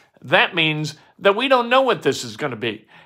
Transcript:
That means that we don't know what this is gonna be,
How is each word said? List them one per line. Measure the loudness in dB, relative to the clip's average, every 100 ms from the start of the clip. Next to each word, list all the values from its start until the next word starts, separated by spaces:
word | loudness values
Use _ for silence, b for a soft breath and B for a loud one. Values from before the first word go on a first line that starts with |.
| b b
That | 0 2 2
means | 0 -2 -2 -6 -10 b b
that | 0 2
we | 2
don't | 2 4
know | 2
what | 2 0
this | -2 -2
is | -8 -8
gonna | -8 -6
be, | -8 -8 _ b